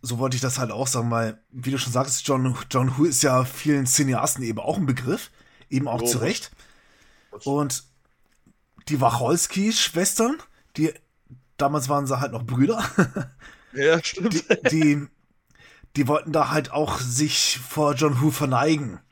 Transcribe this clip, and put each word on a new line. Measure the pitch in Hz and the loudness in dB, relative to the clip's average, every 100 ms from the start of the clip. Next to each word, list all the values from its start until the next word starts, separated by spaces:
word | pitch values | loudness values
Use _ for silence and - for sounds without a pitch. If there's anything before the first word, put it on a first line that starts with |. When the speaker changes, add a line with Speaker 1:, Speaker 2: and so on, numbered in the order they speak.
Speaker 1:
so | 120 117 | -6 -2
wollte | 131 127 | -2 0
ich | |
das | 131 123 | -2 -2
halt | 123 | -4
auch | 107 127 | -2 -2
sagen, | 127 117 | -2 0
weil, | 117 113 110 _ | 0 -2 -6 _
wie | 127 127 | -10 -4
du | 135 | -4
schon | 127 | -2
sagst, | 123 139 - - | -2 0 -2 0
John, | 135 131 127 - | 0 0 -2 -2
John | 135 127 127 | 0 0 2
Woo | 165 | 2
ist | 135 | 4
ja | 151 127 127 | 4 4 2
vielen | - 151 143 131 | -2 0 2 2
Cineasten | - 143 120 147 151 | 2 2 2 0 -2
eben | 120 110 | -4 -4
auch | 104 160 | -2 -2
ein | 151 | 0
Begriff, | 131 123 180 - _ _ _ _ | 0 -2 -4 -6 _ _ _ _
eben | 135 131 | -2 0
auch | 113 | -2
Speaker 2:
Jo, | 120 | 0
Speaker 1:
zu | 117 | 0
Speaker 2:
muss. | 120 | -2
Speaker 1:
Recht. | 214 - - - - _ _ _ _ _ | -4 -8 -20 -20 -20 _ _ _ _ _
Speaker 2:
Muss. | 104 - | -12 -4
Speaker 1:
Und | 143 143 127 - _ _ _ _ _ _ _ _ - - | -2 -2 -4 -10 _ _ _ _ _ _ _ _ -20 -4
die | 147 | 2
Wacholski-Schwestern, | 127 120 123 170 - 190 208 214 - 160 180 - 226 320 - _ _ - | 2 2 0 0 0 0 0 0 0 0 -2 0 0 -2 -10 _ _ -2
die, | 156 - _ _ _ - _ _ | -2 -2 _ _ _ -20 _ _
damals | 139 151 131 | 0 0 0
waren | 143 139 | 0 0
sie | 131 | -2
halt | 139 | -2
noch | 117 117 | -6 -4
Brüder. | 123 143 220 - - | 2 2 2 -2 2
<laughs> | 170 - 147 - - - _ | 0 0 -10 -12 -20 -20 _
Speaker 2:
Ja, | 131 143 165 | 0 2 2
stimmt. | - - 190 | 0 -4 -2
Speaker 1:
Die, | 170 - 220 - | -2 0 0 2
die, | 160 156 147 143 _ _ _ _ _ - - - - | 4 4 2 -2 _ _ _ _ _ -20 -20 -10 -2
die | 135 | 0
wollten | 147 - | 0 0
da | 156 135 | 0 2
halt | 151 131 | 0 -2
auch | 143 151 - | -2 -2 -2
sich | 127 123 147 - - - | -4 -2 0 0 0 -2
vor | 127 - 147 | -6 0 0
John | 135 151 127 | 4 2 4
Woo | 151 | 2
verneigen. | - 143 127 147 156 135 90 _ | 2 0 2 2 0 -2 -12 _